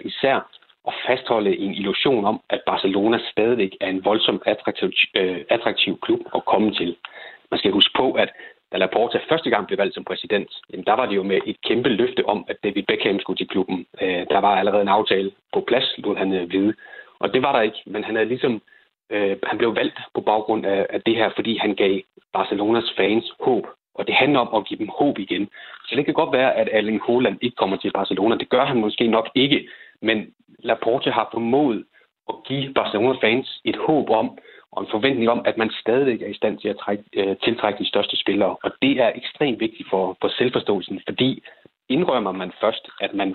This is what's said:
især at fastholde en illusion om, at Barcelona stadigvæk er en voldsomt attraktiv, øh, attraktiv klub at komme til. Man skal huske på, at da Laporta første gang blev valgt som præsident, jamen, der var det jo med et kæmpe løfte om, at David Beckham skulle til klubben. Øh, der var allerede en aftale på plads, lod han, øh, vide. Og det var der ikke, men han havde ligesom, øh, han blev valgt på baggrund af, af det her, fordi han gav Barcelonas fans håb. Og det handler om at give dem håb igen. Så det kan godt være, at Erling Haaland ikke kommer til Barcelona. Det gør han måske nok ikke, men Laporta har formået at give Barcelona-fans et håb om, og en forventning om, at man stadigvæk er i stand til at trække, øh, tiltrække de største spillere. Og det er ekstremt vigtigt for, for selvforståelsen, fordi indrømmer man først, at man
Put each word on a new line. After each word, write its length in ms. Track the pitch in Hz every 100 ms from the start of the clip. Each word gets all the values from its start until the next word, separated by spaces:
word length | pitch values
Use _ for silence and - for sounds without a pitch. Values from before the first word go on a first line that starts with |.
især 440 | - - 135 127 - - _ _ -
at 80 | - -
fastholde 520 | 127 - 113 101 90
en 160 | 98
illusion 500 | 98 98 95 147 123
om, 160 | 101 110 -
at 100 | 101 -
Barcelona 520 | - - 98 107 117 -
stadigvæk 440 | - 110 120 95 -
er 80 | 95
en 160 | 95
voldsomt 380 | 95 107 - 101 -
attraktiv, 440 | 107 - - 92 - -
øh, 260 | 110 92 90 -
attraktiv 480 | 117 113 101 - 85
klub 180 | - - -
at 100 | -
komme 300 | - 95 107
til. 220 | 92 87 - - - - - -
Man 80 | -
skal 140 | -
huske 180 | 156 139 -
på, 160 | 131
at 180 | 131 98 - - - _
da 40 | 92
Laporta 420 | 92 - 98 - -
første 220 | 156 135
gang 160 | 107 95
blev 120 | 95
valgt 160 | 98
som 100 | -
præsident, 460 | - 92 - 104 92 - -
jamen, 120 | 92
der 80 | 92
var 140 | 110 120
det 100 | 98
jo 60 |
med 180 | 98 - -
et 100 | - -
kæmpe 200 | 117 127
løfte 380 | 110 120 - -
om, 160 | 104 -
at 80 | -
David 180 | 104 98
Beckham 380 | 98 107 113 98
skulle 160 | - 92
til 120 | 92
klubben. 380 | 101 92 90 - -
Øh, 240 | 95 90 85
der 80 | 76
var 180 | 101 95
allerede 260 | 101 101
en 140 | 101 98
aftale 320 | 107 98 98 - _
på 80 | 101 -
plads, 260 | 120 135 -
lod 180 | 101 101
han, 160 | 95
øh, 200 | 95 85
vide. 220 | 95 101 - - - - -
Og 160 | 98
det 80 | 127
var 100 | 139
der 80 | 135
ikke, 220 | 107 - -
men 180 | 104
han 100 | 104
havde 140 | 110 110
ligesom, 340 | 127 139 110 - _ _ _ -
øh, 260 | 104 101 95 -
han 120 | 107
blev 160 | 117
valgt 240 | 101 - - -
på 60 | -
baggrund 460 | 110 107 107 110 98
af, 200 | 98 98
af 120 | 101
det 140 | 113 113
her, 140 | 107
fordi 220 | - 110 107
han 180 | 104
gav 260 | 98 101 95 - _ _
Barcelonas 600 | - 95 98 104 117 113 -
fans 360 | 98 110 - -
håb. 260 | - 117 - - _
Og 120 | - 101
det 80 |
handler 260 | 101 131 139
om 140 | 117
at 120 | 110 95
give 120 | 98
dem 100 | 107 -
håb 200 | 143 -
igen. 300 | 98 90 104 - - - -
Så 100 | 120
det 80 |
kan 100 | 147
godt 180 | 151 165
være, 220 | 127 131
at 140 | 117 110
Erling 280 | 107 104 107 -
Haaland 320 | 123 117 95
ikke 160 | 127 -
kommer 200 | 98 95
til 160 | 98
Barcelona. 440 | - 98 95 107 110
Det 120 | -
gør 160 | -
han 160 | 139 123
måske 260 | 107 - 120
nok 220 | 110 110
ikke, 340 | 139 139 147 - - - -
men 240 | 110 110 - _ _ _
Laporta 520 | 117 113 113 131 139
har 180 | 113 107
formået 520 | 113 117 135 147 104 - _ _ _ -
at 60 | - -
give 260 | 139 135
Barcelona-fans 840 | 135 - 104 120 135 110 120 131 -
et 120 | - 101 -
håb 240 | 151 107
om, 280 | 110 127 - - - -
og 100 | -
en 60 | 98
forventning 380 | 110 135 127 113
om, 120 | 120
at 120 | 117 110
man 140 | 110 -
stadigvæk 420 | - 127 139 110
er 40 | 107
i 140 | 101
stand 180 | 107 104
til 100 | 104
at 80 | 101
trække, 280 | - 104 -
øh, 240 | - 98 95
tiltrække 340 | - 113 107 101
de 100 | 98
største 280 | 101 104 -
spillere. 400 | - 98 95 -
Og 60 | 98 -
det 100 | 135 131
er 60 | 113
ekstremt 460 | - - - 147 104
vigtigt 280 | 110 - -
for, 260 | 95 92 92
for 80 | 101 -
selvforståelsen, 600 | 123 123 - 101 - 95 -
fordi 340 | 101 127 - - - - _ -
indrømmer 440 | 135 180 107 98
man 180 | 92 92 -
først, 240 | 107 113 - -
at 140 | 98
man 140 | 101 95